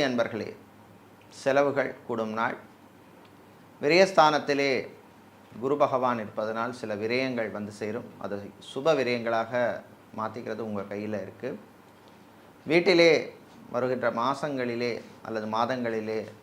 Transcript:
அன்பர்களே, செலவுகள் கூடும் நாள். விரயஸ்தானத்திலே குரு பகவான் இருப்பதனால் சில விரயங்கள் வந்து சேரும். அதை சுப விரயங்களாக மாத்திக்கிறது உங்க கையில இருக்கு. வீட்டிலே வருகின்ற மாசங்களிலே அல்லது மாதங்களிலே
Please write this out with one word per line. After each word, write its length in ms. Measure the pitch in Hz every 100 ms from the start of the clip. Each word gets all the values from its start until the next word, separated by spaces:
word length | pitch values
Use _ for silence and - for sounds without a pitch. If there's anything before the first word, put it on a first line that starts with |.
| 139
அன்பர்களே, 420 | 120 113 110 98 - - - - - - - - -
செலவுகள் 500 | 135 139 143 139 127 - -
கூடும் 260 | 117 110 110
நாள். 160 | 120 - - - - - - - - - - - - -
விரயஸ்தானத்திலே 920 | 143 170 190 190 156 147 135 139 139 123 - - - - - - - 110
குரு 160 | 127 143
பகவான் 380 | 147 131 127 120
இருப்பதனால் 500 | 104 110 110 110 120 123
சில 140 | 110 104
விரயங்கள் 480 | 110 123 135 123 110 101
வந்து 180 | 104 104
சேரும். 280 | 107 117 - - 98
அதை 140 | 101 101 - -
சுப 240 | 135 147 147
விரயங்களாக 520 | 123 120 117 113 110 123 120 92 - - - 120
மாத்திக்கிறது 500 | 110 110 123 110 113
உங்க 180 | 104 98
கையில 320 | 104 107 104 95
இருக்கு. 240 | - 123 110 - - - - - - - - - - -
வீட்டிலே 380 | 165 175 170 170 143 - - - - - 123
வருகின்ற 320 | 127 127 120 113
மாசங்களிலே 680 | 123 139 151 135 123 117 120 113 - - -
அல்லது 200 | 110 107 110
மாதங்களிலே 640 | 117 131 120 110 107 110 101 -